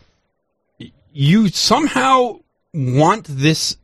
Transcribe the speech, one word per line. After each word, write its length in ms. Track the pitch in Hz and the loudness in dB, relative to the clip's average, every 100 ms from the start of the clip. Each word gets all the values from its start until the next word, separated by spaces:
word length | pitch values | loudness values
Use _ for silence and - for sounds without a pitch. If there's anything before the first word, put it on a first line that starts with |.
| _ _ _ _ _ _ _ _ | _ _ _ _ _ _ _ _
y-, 120 | 117 _ _ | -20 _ _
you 380 | 151 143 208 208 | -4 2 2 2
somehow 880 | - - 226 302 254 262 262 247 - _ _ _ | -2 0 0 0 -2 0 0 0 -6 _ _ _
want 520 | 160 127 131 160 220 - | -6 -2 2 2 2 -4
this 480 | 135 147 156 - - | -2 -2 0 -6 -10